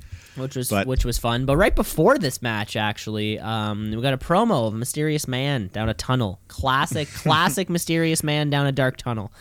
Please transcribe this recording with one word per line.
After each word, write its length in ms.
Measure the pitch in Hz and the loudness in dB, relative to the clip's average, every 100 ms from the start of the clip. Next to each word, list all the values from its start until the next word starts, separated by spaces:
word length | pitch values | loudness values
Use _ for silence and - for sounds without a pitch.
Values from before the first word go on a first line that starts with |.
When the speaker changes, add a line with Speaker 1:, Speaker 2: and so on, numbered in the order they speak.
| - - - 135 | -16 -18 -16 -10
Speaker 1:
Which 200 | 131 131 | -8 -4
was, 120 | 123 | -2
Speaker 2:
But 180 | 101 127 | 0 0
Speaker 1:
which 180 | 131 | 0
was 120 | 120 - | 0 0
fun. 280 | 117 117 135 | 0 0 2
But 100 | 143 | 4
right 180 | 226 | 4
before 440 | - 220 - 180 285 | 2 0 2 4 4
this 240 | 147 - | 0 -2
match, 340 | 123 107 107 113 | -4 -2 -2 -2
actually, 640 | 107 104 - 107 107 107 | -2 -4 -6 -2 -2 -2
um, 500 | 104 113 107 104 107 | -4 -4 -2 -4 -4
we 80 | 110 | -2
got 100 | 135 | -2
a 40 | 135 | -2
promo 480 | - 175 233 156 113 | 0 2 4 2 0
of 60 | |
a 20 | 110 | -2
mysterious 500 | 123 151 156 151 - | -4 -2 0 -2 -2
man 440 | 127 143 135 92 | -2 0 -2 -2
down 160 | 101 113 | -2 -2
a 60 | |
tunnel. 460 | - - 127 107 87 - | -2 0 0 0 -4 -12
Classic, 600 | - 131 131 160 160 143 | -4 2 2 2 -2 -6
Speaker 2:
<laughs> 60 | |
Speaker 1:
classic 540 | - 160 156 175 196 180 | -2 2 4 4 2 0
mysterious 520 | 170 - 165 165 160 | -2 0 2 2 0
man 280 | 151 151 147 | 0 0 2
down 160 | 143 143 | 2 2
a 60 | |
dark 240 | 135 131 - | 2 0 0
tunnel. 340 | 123 113 - - | -4 -4 -6 -12